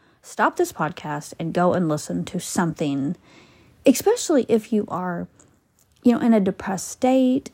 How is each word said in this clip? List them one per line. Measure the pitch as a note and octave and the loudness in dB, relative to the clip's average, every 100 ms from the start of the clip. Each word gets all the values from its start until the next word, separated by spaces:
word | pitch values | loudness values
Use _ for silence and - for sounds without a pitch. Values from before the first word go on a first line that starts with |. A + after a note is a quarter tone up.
| _ _ - | _ _ -14
Stop | - C4+ D#4+ | 0 0 2
this | E4+ | -4
podcast | - D#3 - D3+ D3+ - - | -2 -4 -4 -8 -8 -10 -8
and | E3 | -4
go | E3+ F3+ | 2 2
and | F3 E3 | 2 0
listen | D3+ - F3 | -2 -4 -6
to | E3 F3+ | -4 -8
something, | - - E3+ - D3 C#3 C#3 - _ - - _ _ _ - | -6 -2 -2 -2 -4 -2 -4 -6 _ -20 -20 _ _ _ 2
especially | - G4 A#4+ - D4 - | 4 2 0 2 2 2
if | A#3 - | 0 0
you | G#3+ G#3 | -2 -2
are, | F3 F3+ F3 F3+ _ _ _ _ _ _ _ | -6 -6 -6 -8 _ _ _ _ _ _ _
you | B3 | 2
know, | A#3 | 2
in | A#3+ | 4
a | A3 | 4
depressed | F#3+ - - F#3 - | 2 -2 -6 -6 -8
state, | - B3+ C4 B3+ C4 - | -2 2 4 4 0 -4